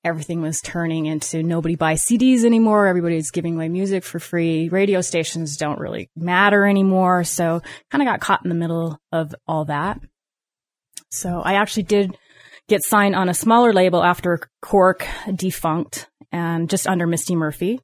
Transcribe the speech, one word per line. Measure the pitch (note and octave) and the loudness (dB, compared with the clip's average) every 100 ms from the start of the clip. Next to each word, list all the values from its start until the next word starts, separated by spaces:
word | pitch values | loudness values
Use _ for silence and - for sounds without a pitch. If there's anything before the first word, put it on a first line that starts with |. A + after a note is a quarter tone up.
everything | F3 D#3+ D3 E3+ | -4 -6 -6 -4
was | D#3 D#3+ | -4 -6
turning | - E3+ E3 D#3+ D#3 | -6 -4 -2 -2 -2
into | D#3 - D#3+ | -4 -4 -4
nobody | E3 E3+ E3 E3+ | -2 -2 -2 0
buys | D#3+ D#3 | 0 0
C | - A#3 | 0 2
Ds | C4 B3+ | 4 4
anymore. | A#3 A3+ A3 G#3+ G3+ | 4 6 6 6 4
Everybody's | F3+ E3+ E3 D#3+ | 2 0 -2 -2
giving | F3 E3+ E3 | -4 -4 -4
away | D#3+ | -4
music | F3 G3 G3 | -2 -2 -2
for | - E3+ | -4 -12
free. | - E3+ E3 D#3+ E3 | -6 -2 0 0 0
Radio | F#3 G3 F#3 | 0 2 2
stations | E3+ E3+ D#3+ E3 D#3 D3 | 0 -2 -4 -6 -8 -6
don't | D3+ - | -6 -6
really | - - - D#3+ | -8 -8 -10 -8
matter | F3 F3+ G3+ G3+ | 0 2 4 4
anymore. | G3+ G3 F#3+ F#3 F#3 F3+ | 4 4 4 4 4 2
So | E3+ - E3+ E3 - - _ | 0 -2 -2 -2 -6 -20 _
kinda | C#4 C4+ | -2 0
got | G#3 | -2
caught | - G3+ | -2 -2
in | F3 | 0
the | |
middle | E3+ E3+ E3 E3 D3+ _ | -2 -2 -2 -4 -8 _
of | E3 D#3 - - | -4 -4 -10 -6
all | D#3+ D3+ | -4 -2
that. | C#3+ F3+ G#3+ - _ _ _ _ _ _ _ _ - _ | -4 -4 -6 -14 _ _ _ _ _ _ _ _ -20 _
So | - F#3 F3 | -10 -6 -4
I | F3 | 0
actually | G3 G#3 A3 | 0 0 -4
did | F#3 G#3 F#3+ - _ _ - - - | 0 0 0 -6 _ _ -20 -20 -2
get | G#3 | -2
signed | - G#3+ G3+ | 2 2 4
on | F#3 F#3 | 2 0
a | |
smaller | F3 A3 A3+ A#3+ | 0 4 6 6
label | G3 F#3 F3 | 6 4 4
after | F3 F3 F3+ E3+ - _ | 2 0 -2 -2 -6 _
Cork | - G3+ F#3 F#3 - - - | 0 4 4 2 -8 -10 -8
defunct | F#3 F#3 - E3 D#3+ D#3 - - _ - | -4 -4 -2 -4 -2 -6 -12 -16 _ -10
and | E3+ E3+ E3 E3 | -6 -2 -2 -2
just | F#3+ - | -2 -2
under | F#3 E3+ | -2 0
Misty | E3+ - F3 | -2 -2 -2
Murphy. | D#3 D3 F#3 B3+ | -2 -4 -4 -4